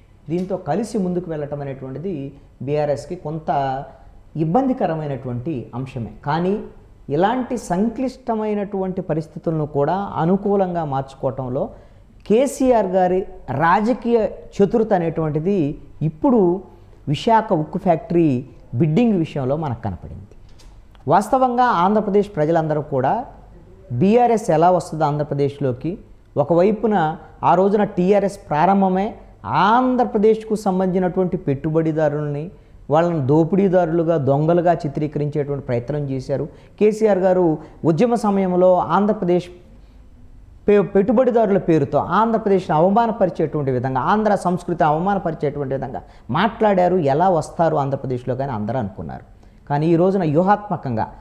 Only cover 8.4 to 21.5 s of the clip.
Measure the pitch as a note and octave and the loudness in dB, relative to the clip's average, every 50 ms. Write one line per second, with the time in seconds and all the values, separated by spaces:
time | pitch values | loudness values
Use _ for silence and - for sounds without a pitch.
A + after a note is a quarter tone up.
8.4 | G#3+ G#3+ G#3 G#3 G3+ G3+ G#3 F#3+ F#3+ F#3+ F3+ F#3+ E3+ - D3+ D#3+ D#3 D#3 - E3+ | -2 -4 -4 -4 -4 -4 -4 -4 -4 -4 -6 -6 -4 -4 -4 -4 -4 -6 -10 -8
9.4 | - E3+ D#3+ D#3 D3+ C#3+ - C#3+ C#3+ D#3 F3 G3 G3+ - - C3+ D#3+ E3+ G3 F#3+ | -6 -4 -2 -2 -4 -2 -2 -2 0 0 0 -2 -4 -6 -4 -2 0 0 0 0
10.4 | G3+ G#3 G3+ G3+ F#3+ F3+ F3 E3+ D#3+ D3 C3+ C3+ C#3 - - - - C3+ A#2+ - | 0 0 0 0 0 0 -2 -4 -4 -4 -4 -6 -6 -8 -8 -8 -6 -6 -6 -6
11.4 | C3 B2 B2 C#3+ F#3+ B3 - - - - - - - - - - - - G3+ A#3 | -6 -6 -4 -4 -6 -6 -8 -14 -20 -20 -20 -20 -20 -20 -20 -8 -2 0 2 2
12.4 | C#4+ C4+ - - C4+ B3+ B3 A3 G3+ F#3 F3+ F#3+ F3+ F3+ F3+ F#3 G3+ - - - | 2 2 0 0 2 2 4 2 2 0 2 2 2 2 2 0 -2 -4 -10 -14
13.4 | - - B2+ B2 D#3+ E3 F3+ G#3+ G#3 A#3 B3+ - - A#3 A#3 A#3 G#3 - - - | -10 -8 -4 0 2 2 4 4 2 0 -2 -2 0 0 2 2 2 0 -4 -8
14.4 | - - - - G3+ G3 G#3+ A#3+ A3 A3 G#3 F3 E3+ E3 D#3 E3+ D#3+ D#3 C#3+ D3+ | -16 -6 -2 0 2 2 2 2 2 2 2 0 0 0 -2 -2 -2 -2 -2 -2
15.4 | D#3 F#3+ G3+ F#3+ D3 C#3 D3+ - - - - - D3+ D#3 - - - C#4+ B3 A3+ | -2 0 0 0 0 -2 -4 -8 -12 -18 -8 -6 -4 -4 -2 0 2 4 4 4
16.4 | F#3+ F3 F3 G3+ - - - - - - - - - - D3+ - - A#3 A3+ A3 | 4 4 2 0 -4 -10 -20 -20 -20 -20 -20 -10 -6 -4 -4 -2 2 4 4 4
17.4 | G#3+ - G3+ D#3 D3+ D#3 - F3+ - F#3+ E3 D#3+ - - E3+ F3 E3 D3+ C3 A#2+ | 4 2 0 -2 -2 -2 -6 -2 0 0 0 0 0 0 2 2 4 4 2 0
18.4 | B2 - - - - - - A#2 C#3 D3+ D#3 A3 A#3+ A#3 G#3 F3 D#3+ - - D3 | -4 -8 -14 -20 -14 -6 -2 0 0 2 2 2 2 2 2 0 0 -2 -4 -4
19.4 | C3 B2+ C#3+ D#3 E3 C#3+ A#2 - - G#2 F2 - - B1+ D#2 F#2 F#2+ - - - | -4 -2 -2 -2 -4 -6 -6 -6 -6 -8 -8 -8 -12 -14 -16 -16 -18 -20 -20 -20
20.4 | - - - - - - - - - - - - - B2+ D#3 F#3+ G#3 G#3 B3+ B3+ | -20 -20 -20 -20 -20 -20 -20 -20 -20 -20 -20 -8 -2 2 2 2 2 2 2 2
21.4 | C4 B3+ | 2 2